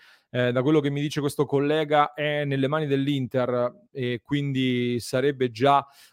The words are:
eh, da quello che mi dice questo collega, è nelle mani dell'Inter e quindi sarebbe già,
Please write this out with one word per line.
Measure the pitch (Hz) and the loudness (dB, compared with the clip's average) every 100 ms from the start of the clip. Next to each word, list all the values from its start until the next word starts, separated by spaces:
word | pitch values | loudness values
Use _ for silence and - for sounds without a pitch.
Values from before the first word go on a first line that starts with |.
| _ _ _ | _ _ _
eh, | 123 123 | -2 0
da | 123 | 2
quello | 131 156 | 4 4
che | 143 | 2
mi | 143 | -2
dice | 147 151 | -4 -2
questo | 139 - 143 | -2 -2 0
collega, | 139 143 156 147 151 147 | 0 0 0 2 2 2
è | - 151 147 | -2 -4 -2
nelle | 143 139 135 | -2 0 0
mani | 156 151 | 0 0
dell'Inter | 139 139 143 123 127 123 123 120 - _ | 0 0 -2 -2 -2 0 0 -2 -6 _
e | 139 123 120 | -8 -6 -6
quindi | - 143 143 131 127 123 120 120 | -4 -4 -2 0 0 0 -2 -4
sarebbe | - 127 139 131 127 | -4 -2 0 0 -2
già, | 110 139 139 - - - | 2 4 4 0 -10 -20